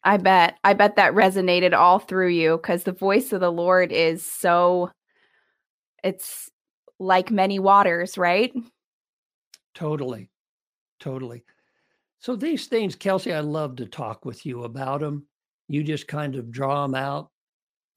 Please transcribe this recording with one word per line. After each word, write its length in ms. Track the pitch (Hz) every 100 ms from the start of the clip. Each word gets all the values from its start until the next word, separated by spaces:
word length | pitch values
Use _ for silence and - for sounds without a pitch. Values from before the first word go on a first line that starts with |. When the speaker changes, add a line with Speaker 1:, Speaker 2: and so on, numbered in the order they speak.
Speaker 1:
I 140 | 180 202
bet, 420 | 190 185 170 -
I 100 | 202
bet 240 | 202 202 208
that 160 | 180
resonated 600 | 185 190 190 185 180 180
all 260 | 175 175 185
through 300 | - 185 180
you, 280 | 175 160 165
'cause 260 | - 180
the 80 | 185
voice 400 | 180 196 202 262
of 80 | 196
the 120 | 180
Lord 400 | 170 175 185 180
is 300 | - 165 165
so, 680 | - - 190 175 175 180 175 _ _ _ _ _ _ _ _ _ _ _
it's 480 | 185 185 - - - _ _ _ _ _
like 320 | 185 185 185
many 260 | 214 190 196
waters, 600 | 190 202 190 170 180 -
right? 360 | 175 180 247 247 233 _ _ _ _ _ _ _ _ _ _
Speaker 2:
Totally. 560 | - 156 151 131 113 92 _ _ _ _ _ _ _
Totally. 440 | 147 131 127 120 _ _ _ _ _ _ _ _
So 160 | - 240
these 320 | 294 285 -
things, 280 | 233 208 -
Kelsey, 380 | 196 190 185
I 60 | 160
love 380 | 151 151 151 127
to 80 | 117
talk 400 | - 117 110 127
with 200 | 117 -
you 180 | 123
about 380 | 120 120 135 139
'em. 240 | 151 147 143 _ _ _ _
You 140 | 143
just 240 | 151 151 -
kind 280 | 151 147 131
of 160 | 117
draw 320 | 117 135 143
'em 120 | 143 131
out 360 | 139 143 156 _ _ _ _ _ _